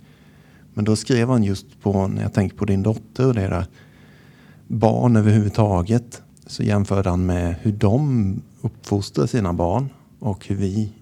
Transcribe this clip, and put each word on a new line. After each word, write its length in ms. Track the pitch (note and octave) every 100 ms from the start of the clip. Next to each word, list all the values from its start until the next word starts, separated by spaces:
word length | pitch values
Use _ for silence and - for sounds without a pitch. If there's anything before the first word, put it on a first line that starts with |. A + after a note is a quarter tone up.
| - - - - - - -
Men 120 | - G#2
då 100 | G#2+
skrev 340 | - B2 A#2+
han 140 | B2
just 380 | G2+ G2 - -
på, 260 | G#2 G2 F#2+
när 140 | G#2
jag 120 | G#2
tänker 240 | - F#2+ -
på 80 | G2+
din 180 | F#2+
dotter 440 | G#2+ A2 - - C3
och 60 |
det 140 | A2+ G2
där, 180 | F2 F2+ - - - - - - - - - -
barn 480 | A2+ A2 A#2 B2 A2
överhuvudtaget, 1040 | G#2 G#2+ G#2 - G#2 F2+ F2+ A#2 A#2+ - - - -
så 160 | -
jämförde 460 | A2 G#2 G2 G2 F#2+
han 160 | F2 F#2
med 300 | F2+ F2 E2+
hur 100 | A2
de 720 | G#2 G#2 B2 D3+ B2 G2 - - -
uppfostrar 640 | A#2 - - G2+ G#2 - B2+
sina 260 | B2+ F#2
barn 360 | F2 E2+ A2+ C#3 - _ -
och 260 | A2+ F2+ -
hur 80 | G2
vi 380 | G2 G#2 G#2 -